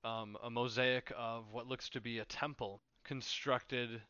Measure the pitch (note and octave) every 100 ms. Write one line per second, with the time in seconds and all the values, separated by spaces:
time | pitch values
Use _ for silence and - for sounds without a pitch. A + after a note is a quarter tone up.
0 | A#2 A2+ G#2+ G#2 A#2+ A#2 B2 A2+ B2+ B2+
1 | - - A#2 A#2 A2 A2+ B2 C3 - C3+
2 | A2+ A#2 G#2+ - D3+ C#3+ A2 G2 _ _
3 | - C3+ - - C#3+ B2+ - B2+ A#2+ A#2